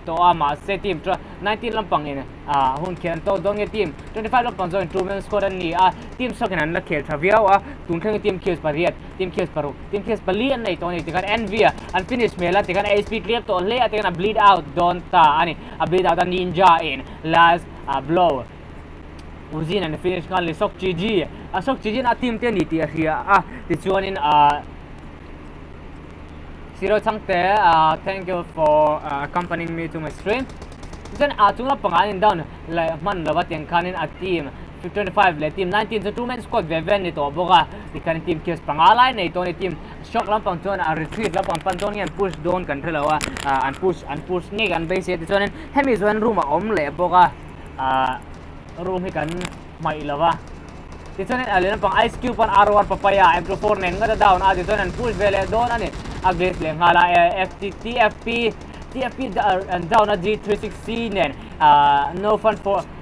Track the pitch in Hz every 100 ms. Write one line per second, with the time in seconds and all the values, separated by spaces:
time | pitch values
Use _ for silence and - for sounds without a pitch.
0 | - 165 175 160 147 147 - 196 202 165
1 | 185 180 - - 196 214 240 214 185 165
2 | 147 139 127 - - 139 135 139 180 170
3 | 170 165 196 196 185 208 196 214 175 139
4 | - 214 214 254 240 180 180 190 175 190
5 | 180 196 - 208 196 185 165 170 185 -
6 | - - 247 - 226 180 156 170 - 156
7 | 139 147 180 220 196 196 - - - 170
8 | 208 214 208 185 196 170 156 147 170 -
9 | - - 185 202 170 156 143 - - 202
10 | 196 214 - 202 262 247 220 165 175 175
11 | 160 170 196 214 208 214 175 - - 180
12 | 185 247 214 - 175 196 196 180 208 208
13 | 202 220 180 233 233 180 185 247 220 214
14 | 196 170 202 220 202 185 147 170 175 175
15 | - 180 156 147 170 151 - - 160 185
16 | 180 165 180 180 180 175 185 165 156 135
17 | - - 160 165 170 175 - - - 135
18 | 139 170 175 135 117 - - - - -
19 | - - - - - 151 156 202 170 151
20 | 180 185 - 185 170 151 202 - 190 170
21 | 214 202 139 - - 185 262 262 220 226
22 | 247 226 247 226 240 202 147 165 151 151
23 | 156 151 185 196 - - - 170 185 190
24 | 196 190 147 151 143 147 - - - -
25 | - - - - - - - - - -
26 | - - - - - - - - 190 208
27 | 220 214 - 180 185 208 180 165 156 160
28 | - 196 180 180 165 - 156 151 151 151
29 | 156 143 143 175 175 170 165 165 165 160
30 | 156 - 185 240 262 - - - - -
31 | - 202 294 226 202 202 262 277 202 165
32 | 202 190 214 175 151 - - 165 165 160
33 | 180 196 156 160 165 160 147 170 180 185
34 | 156 - 185 170 139 - - - 180 202
35 | 196 185 190 151 151 196 180 208 214 220
36 | 190 233 240 247 196 233 165 160 160 202
37 | 180 156 143 156 180 180 156 - - 156
38 | 170 160 170 160 - 160 - 151 170 226
39 | 262 226 170 180 180 160 190 151 - -
40 | - 226 190 214 208 170 190 190 165 160
41 | 151 - 208 180 185 165 190 180 202 208
42 | 170 160 190 156 160 180 170 139 160 156
43 | 147 151 147 135 143 135 131 135 185 165
44 | - 143 156 180 - 202 214 165 165 185
45 | 180 170 160 196 202 - - 285 269 208
46 | 208 214 226 196 143 156 214 196 143 147
47 | 180 180 175 - - - - - 131 131
48 | 127 127 - - - - - 156 175 185
49 | 185 160 156 175 180 - - - 160 156
50 | 147 143 165 165 - - - - - -
51 | - - 190 254 240 196 185 214 202 202
52 | 233 - 247 202 214 196 208 208 180 196
53 | 196 196 180 175 170 196 214 196 185 185
54 | 226 220 202 185 190 185 175 208 185 175
55 | 240 190 202 196 180 220 240 233 170 -
56 | - - 185 175 185 165 156 156 170 170
57 | 175 175 170 190 185 - - - 226 247
58 | 214 - 226 233 233 - - - - 262
59 | 247 - 262 190 202 185 190 180 170 214
60 | 208 202 185 214 196 208 214 - - 226
61 | 233 196 156 131 - - 151 147 143 143
62 | 143 175 208 208 214 202 196 196 156 -